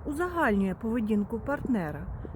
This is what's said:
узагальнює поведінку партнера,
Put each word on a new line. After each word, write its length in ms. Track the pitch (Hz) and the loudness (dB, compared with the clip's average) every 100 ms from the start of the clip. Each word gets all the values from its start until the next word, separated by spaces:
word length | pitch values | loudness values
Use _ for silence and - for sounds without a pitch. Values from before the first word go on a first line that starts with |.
| - | -6
узагальнює 680 | 294 359 339 285 208 196 | -2 0 2 4 4 2
поведінку 680 | 180 226 240 214 208 202 233 | 0 0 0 2 2 2 -2
партнера, 680 | 247 277 - 226 160 147 180 - - | -2 -4 0 0 0 -4 -8 -8 -8